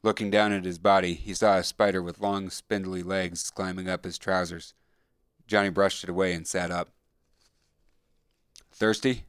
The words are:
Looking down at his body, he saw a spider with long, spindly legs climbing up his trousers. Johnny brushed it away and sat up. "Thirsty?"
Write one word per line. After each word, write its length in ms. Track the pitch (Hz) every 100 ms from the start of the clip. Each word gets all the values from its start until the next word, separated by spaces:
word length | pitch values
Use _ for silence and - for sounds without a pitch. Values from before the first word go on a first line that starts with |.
Looking 260 | 110 107 107
down 220 | 104 107
at 120 | 101 90
his 120 | 85
body, 380 | 98 98 90 82
he 180 | -
saw 240 | 92 110 98
a 60 |
spider 400 | 87 - 104 95
with 160 | 87 85
long, 320 | 104 98 95
spindly 500 | - _ 104 92 92
legs 480 | 87 95 92 85 -
climbing 400 | - 95 92 92
up 140 | 90
his 160 | 92 85
trousers. 560 | - 92 87 85 - _ _ _ _ _ _ _ _
Johnny 220 | 104 101
brushed 340 | 85 98 -
it 80 | 90
away 240 | 90 95 85
and 100 | 78
sat 240 | 90 87
up. 220 | 87 90 _ _ _ _ _ _ _ _ _ _ _ _ _ _ _ _ - _
"Thirsty?" 560 | - 110 107 135 123